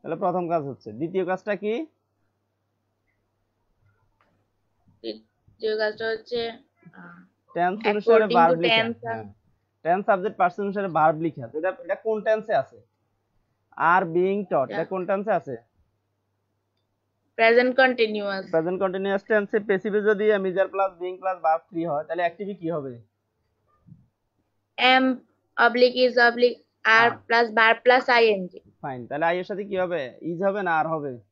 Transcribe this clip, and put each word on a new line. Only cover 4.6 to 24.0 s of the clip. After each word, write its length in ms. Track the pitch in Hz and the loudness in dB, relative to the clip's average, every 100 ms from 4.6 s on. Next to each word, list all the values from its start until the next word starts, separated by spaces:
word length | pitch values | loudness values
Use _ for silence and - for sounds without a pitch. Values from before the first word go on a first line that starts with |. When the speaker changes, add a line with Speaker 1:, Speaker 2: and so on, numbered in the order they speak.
| _ _ _ _ | _ _ _ _
Speaker 2:
দ্বিতীয় 800 | - 220 _ _ _ _ 220 214 | -12 -12 _ _ _ _ -6 -2
কাজটা 300 | 214 214 226 | -4 -4 -6
হচ্ছে, 420 | 220 - 240 233 226 _ _ 170 | -6 -6 -6 -6 -10 _ _ -20
আহ, 320 | - 175 175 _ _ _ | -20 -20 -20 _ _ _
Speaker 1:
টেন্স 320 | 170 175 208 226 | -2 -2 0 -2
অনুসারে 120 | 208 | -2
Speaker 2:
according 360 | 208 226 214 | 4 4 4
Speaker 1:
ভার্ব 200 | 170 165 | 4 4
Speaker 2:
to 60 | 165 | 4
Speaker 1:
লেখা। 160 | 175 226 | 2 2
Speaker 2:
tense। 320 | 226 233 233 | 0 -6 -8
Speaker 1:
হ্যাঁ। 240 | 226 208 - _ _ _ _ | -10 -12 -20 _ _ _ _
tense, 240 | 156 127 - | -2 -2 2
subject, 300 | 196 202 - | 0 -2 0
person 260 | 185 - | -2 0
অনুসারে 260 | 202 196 196 | -6 -4 -2
verb 320 | 160 156 156 | 2 4 2
লেখা। 280 | 165 147 117 | -4 -6 -10
তো 100 | 151 | -4
এটা, 100 | 180 | -4
এটা 260 | - 175 | -6 -8
কোন 280 | - 220 220 | -6 -2 -2
টেন্সে 320 | 220 220 214 | 0 -2 0
আছে? 280 | 196 - 110 _ _ _ _ _ _ _ _ _ - | -4 -4 -14 _ _ _ _ _ _ _ _ _ -2
Are 280 | 156 180 | 2 2
being 360 | 180 165 185 202 | 2 0 0 -2
taught, 240 | 202 160 | -2 -2
এটা 100 | 131 | -2
Speaker 2:
Yeah। 140 | 104 160 | -6 -6
Speaker 1:
কোন 180 | 190 180 | -6 -4
টেন্সে 260 | 196 208 | -4 -2
আছে? 240 | 180 - 117 _ _ _ _ _ _ _ _ _ _ _ _ _ _ _ _ _ | -4 -4 -14 _ _ _ _ _ _ _ _ _ _ _ _ _ _ _ _ _
Speaker 2:
Present 420 | - 226 233 254 247 | 2 6 6 4 4
continuous। 720 | 262 240 220 214 202 190 190 | 4 4 0 0 -4 -6 -2
Speaker 1:
Present 300 | 165 165 185 | -2 0 -2
continuous 440 | 190 190 196 196 | -2 -2 -4 -4
টেন্সে 360 | _ 214 202 220 | _ 0 0 -4
প্যাসিভে 420 | 208 190 220 208 | 0 -2 0 0
যদি 220 | 208 202 | 0 2
am 180 | 214 208 | 2 2
is 100 | 190 | 0
are 160 | 180 190 | -2 -2
plus 220 | 190 196 | 0 -2
being 260 | 175 180 185 | -2 -10 -6
plus 200 | 185 185 | -6 -2
verb 240 | 160 165 _ | 0 -2 _
three 180 | 170 170 | -6 -4
হয়, 140 | 147 | -4
তাহলে 180 | 156 165 | -4 -4
অ্যাক্টিভে 320 | 175 170 202 | -4 -4 -12
কি 160 | 190 165 | -8 -6
হবে? 420 | 165 135 120 107 _ _ _ _ _ _ _ _ - | -6 -8 -14 _ _ _ _ _ _ _ _ _ -20